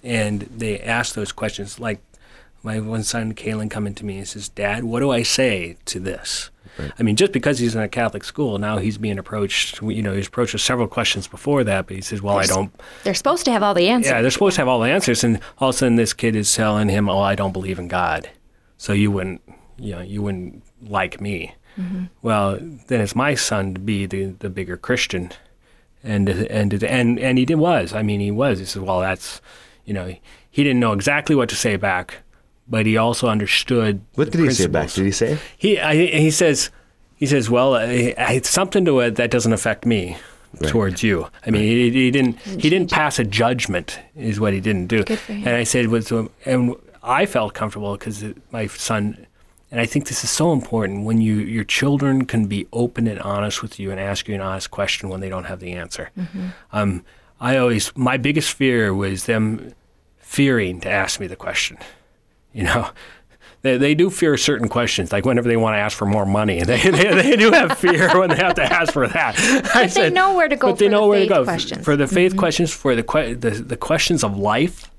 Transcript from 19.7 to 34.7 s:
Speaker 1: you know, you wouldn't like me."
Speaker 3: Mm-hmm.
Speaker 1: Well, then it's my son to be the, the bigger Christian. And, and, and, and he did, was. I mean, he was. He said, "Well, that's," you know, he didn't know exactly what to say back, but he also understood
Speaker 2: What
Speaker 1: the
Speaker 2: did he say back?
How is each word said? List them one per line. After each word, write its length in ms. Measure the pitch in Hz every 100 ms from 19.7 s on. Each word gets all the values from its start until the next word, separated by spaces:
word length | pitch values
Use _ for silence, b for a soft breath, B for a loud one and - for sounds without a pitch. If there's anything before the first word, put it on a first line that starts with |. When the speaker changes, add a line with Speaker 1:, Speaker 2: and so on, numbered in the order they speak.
| -
Speaker 1:
you 140 | 113 87
know, 60 |
you 200 | 92 104
wouldn't 400 | 101 92 90 - _ _ 110
like 320 | 101 92 -
me." 360 | 101 95 82 - B B
Speaker 3:
Mm-hmm. 240 | 180 185 185 _
Speaker 1:
Well, 380 | 117 107 98 98 165 139 -
then 140 | 123
it's 140 | 101 -
my 180 | 139
son 400 | 135 - 107 98
to 60 | 92
be 260 | 98 104 98
the, 200 | 98 95 185
the 100 | 202
bigger 260 | 185 - 175
Christian. 540 | - 247 - 90 90 b b b b b b b
And, 260 | 117 104 98
and, 440 | 92 110 110 101 98
and, 360 | 110 127 120 120
and 180 | 131 127
he 80 | 127
did, 100 | 160
was. 380 | 165 156 85
I 80 | 110
mean, 160 | 107 104
he 120 | 101
was. 280 | 104 139 98
He 60 | 95
said, 180 | 98
"Well, 160 | 95 92
that's," 420 | 95 95 - - b b b b
you 120 | - 101
know, 180 | 90 92 b b b
he 120 | -
didn't 160 | 143 127
know 140 | 117
exactly 420 | 101 107 143 147 147
what 140 | 120
to 60 | -
say 200 | 120 101
back, 420 | 98 92 90 - - _ _ _ -
but 180 | 113 110
he 120 | 110
also 300 | 113 117 120
understood 720 | 107 104 - - 123 107 101 - -
Speaker 2:
What 160 | 101
Speaker 1:
the 60 | 165
Speaker 2:
did 80 | 151
he 40 |
say 120 | 120
back? 220 | 90